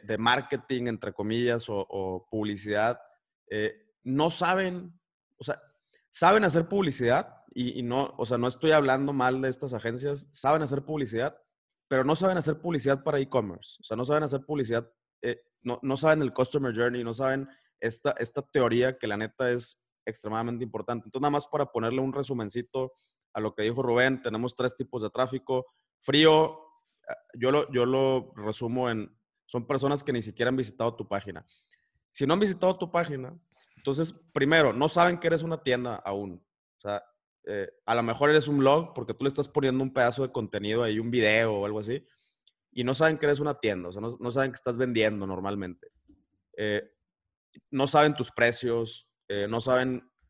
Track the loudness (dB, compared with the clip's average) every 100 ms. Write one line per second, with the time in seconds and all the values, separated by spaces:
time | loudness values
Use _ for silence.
0 | -4 0 2 2 0 -6 -4 -4 -2 -4
1 | -8 -6 -4 0 0 0 -2 -6 -6 -6
2 | -6 -6 -6 -6 -4 -6 -4 0 0 -2
3 | -10 _ _ _ -10 -4 -4 -6 _ _
4 | -6 0 0 0 0 0 -2 -6 -12 -18
5 | _ _ _ _ -8 -8 _ _ _ _
6 | _ 2 6 6 4 2 0 0 0 0
7 | 2 2 0 -12 _ -6 -6 -4 -4 -2
8 | -2 -4 -2 0 0 0 4 4 6 2
9 | 0 0 2 2 -2 -4 -6 -6 -6 -6
10 | -6 -6 -10 -4 2 2 2 -4 -4 -6
11 | -4 -2 -4 -6 _ _ _ _ -2 0
12 | 2 2 2 2 0 -2 -2 -2 0 0
13 | 2 -2 0 0 -2 -6 -16 -20 -10 -6
14 | 0 0 0 -4 -4 -4 0 -2 -4 _
15 | _ _ -6 -6 _ _ -8 -6 -4 0
16 | 4 4 2 0 0 0 -2 0 0 0
17 | -6 -2 -2 -2 -6 -14 _ -6 -6 -2
18 | -4 -2 -4 -6 -2 2 2 4 2 0
19 | -6 -4 -6 -4 -2 -2 -4 -10 _ _
20 | -12 -10 -6 -4 -4 -6 -8 -8 -6 -8
21 | -6 -2 0 0 -2 -4 -2 -2 -2 0
22 | -2 -4 -4 -4 -4 -6 -6 -6 -6 _
23 | _ _ _ -6 -6 -2 -2 0 2 4
24 | 4 2 -2 -2 -4 -2 -4 -2 -8 -6
25 | -6 -2 -2 -2 -2 -4 -4 _ _ _
26 | 0 6 8 8 4 -2 -20 _ _ _
27 | -14 -14 _ -2 2 2 2 0 2 2
28 | 2 0 -2 -8 -8 -4 -4 -2 -2 -2
29 | -6 _ _ _ _ -8 -4 -2 0 -2
30 | -2 -4 -4 -2 0 0 -4 -2 -4 -4
31 | -6 -6 -6 -14 -16 _ _ _ _ _
32 | _ -4 0 2 2 2 0 0 -2 -2
33 | -2 -6 -10 -16 _ _ _ _ -4 -2
34 | -2 -6 _ 0 4 6 6 4 2 4
35 | 4 4 0 0 -2 -4 0 0 0 -6
36 | -6 -6 -6 -12 _ _ _ _ -8 -8
37 | -8 _ _ _ -8 -8 -8 -10 -2 0
38 | 0 2 4 4 4 2 4 4 2 -10
39 | -10 -4 -4 -2 -4 0 0 0 -2 2
40 | 2 2 -4 -4 -6 -6 -2 0 0 0
41 | 0 2 4 4 2 0 -2 -4 -6 -8
42 | -10 _ _ _ _ _ _ -4 -2 2
43 | 2 2 0 0 -2 -2 -2 -2 -6 -8
44 | -10 -8 -4 0 0 -2 -4 0 0 2
45 | 2 2 -6 -4 -4 -4 -6 -10 -20 _
46 | _ _ _ _ _ -6 -2 -2 -6 _
47 | _ _ _ _ _ -20 -8 -2 2 6
48 | 6 4 -4 2 2 2 -2 -2 -2 -8
49 | _ _ -8 -4 -2 -2 2 2 2 -4
50 | -8 _ _